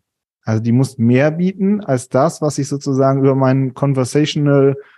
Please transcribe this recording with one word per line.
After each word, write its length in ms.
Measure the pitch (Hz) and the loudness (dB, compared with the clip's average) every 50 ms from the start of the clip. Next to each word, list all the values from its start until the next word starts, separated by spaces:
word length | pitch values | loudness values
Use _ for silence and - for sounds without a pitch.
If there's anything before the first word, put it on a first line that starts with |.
| _ _ _ _ _ _ _ _ - | _ _ _ _ _ _ _ _ -6
Also 180 | - 110 107 | -4 -4 -2
die 100 | 110 117 | 0 0
muss 260 | 113 123 135 135 - - | 2 2 2 0 -2 -2
mehr 340 | 113 117 120 127 143 156 | 0 2 2 2 2 0
bieten 500 | 156 165 180 185 190 - 190 196 208 208 | 0 -2 -4 -4 -4 -2 -2 -2 -2 -2
als 280 | - - 135 127 - - | -2 -2 -4 -4 -4 -2
das, 320 | - 127 139 165 160 - | 0 0 0 0 -2 -2
was 160 | 165 151 139 - | -4 -4 -4 -4
ich 100 | 143 135 | -6 -6
sozusagen 520 | 143 139 - 143 135 131 135 135 135 139 | -6 -8 -4 -4 0 0 2 2 2 2
über 160 | 135 139 135 | 2 2 2
meinen 400 | 135 135 131 131 135 135 131 123 | 2 2 2 2 0 0 -2 -4
Conversational 1000 | - - 139 139 131 127 120 - 147 151 147 - 156 147 147 143 143 135 139 139 139 - _ _ | -2 -2 -2 0 0 -2 -2 0 -2 -2 0 -2 -2 0 2 2 4 4 2 0 -2 -8 _ _